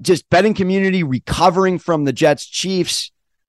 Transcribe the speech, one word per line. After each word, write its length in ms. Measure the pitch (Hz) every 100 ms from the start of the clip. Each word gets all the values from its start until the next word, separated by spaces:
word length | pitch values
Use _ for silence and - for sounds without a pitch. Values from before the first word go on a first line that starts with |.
just 260 | 117 175 -
betting 240 | 175 214
community 500 | 202 185 190 190 185
recovering 760 | 151 127 - - 180 175 190 175
from 260 | - 160
the 80 | 139
Jets 320 | 120 156 143
Chiefs, 680 | - - 185 185 165 - - _ _ _